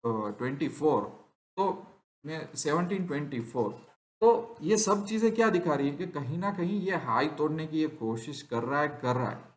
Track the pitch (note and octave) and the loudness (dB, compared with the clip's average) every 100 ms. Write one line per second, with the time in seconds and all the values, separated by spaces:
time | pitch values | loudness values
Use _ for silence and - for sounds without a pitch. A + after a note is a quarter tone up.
0 | A#2+ A2 G#2 G#2 B2 C#3+ D3+ - D3+ B2 | -2 -2 -4 -4 -4 -2 -4 2 4 4
1 | G2+ - - _ _ - G3 - - - | 0 -10 -20 _ _ -2 -2 -2 -10 -20
2 | _ _ D3 D#3+ D3+ - D3+ D#3+ F3 G3 | _ _ -10 -10 -8 -2 0 2 0 -2
3 | F3 C#3+ C#3+ B2+ A2 B2 G#2+ - - _ | -2 -4 -4 -6 -4 -2 -2 -4 -16 _
4 | _ _ A3+ A3+ - - F3 G#3 F#3+ G3+ | _ _ 6 6 0 -6 2 2 4 2
5 | G3+ A3 A3 A3 A3 F3 E3 C#3 C#3+ C#3+ | 0 2 2 4 4 4 2 2 0 -2
6 | F3+ D3 B2+ E3 G3 G3 F3 G#3 F#3 F3 | -6 -4 -4 -2 -2 -2 0 0 0 -2
7 | B2+ A#2 D3+ D3+ D3+ D#3 D#3 D#3 D#3 - | 0 2 2 0 0 0 -2 0 -2 -2
8 | A2+ A#2 - C#3+ - A#2 A#2+ C#3+ D3 - | -4 -4 -6 -12 -4 -4 0 0 0 -2
9 | B2+ B2 A2 - - | -2 0 -2 -6 -14